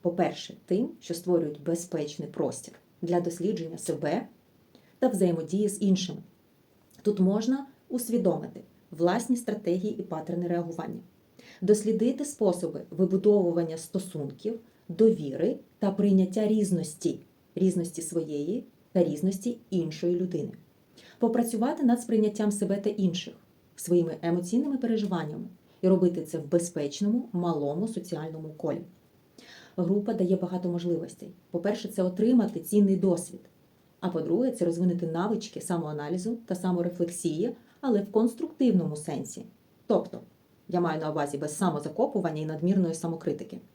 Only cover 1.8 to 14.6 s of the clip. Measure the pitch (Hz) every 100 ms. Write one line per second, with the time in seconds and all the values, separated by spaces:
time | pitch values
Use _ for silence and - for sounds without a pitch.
1.8 | - 160 147 - 147 - 143 127 - -
2.8 | _ _ 170 175 175 - 180 175 160 165
3.8 | - 143 147 185 - _ _ _ _ _
4.8 | _ _ 262 196 180 165 156 196 208 -
5.8 | 202 185 - - - _ _ _ _ _
6.8 | _ - 208 202 185 208 226 269 277 _
7.8 | _ 247 240 220 185 156 - - - _
8.8 | _ 156 170 208 233 240 - 208 - 180
9.8 | 208 - 185 160 156 175 175 175 170 165
10.8 | 156 113 - _ _ _ - - 185 208
11.8 | 214 220 226 269 285 - 202 175 165 -
12.8 | - 156 185 190 208 208 175 170 165 160
13.8 | - 190 - 156 139 - 214 226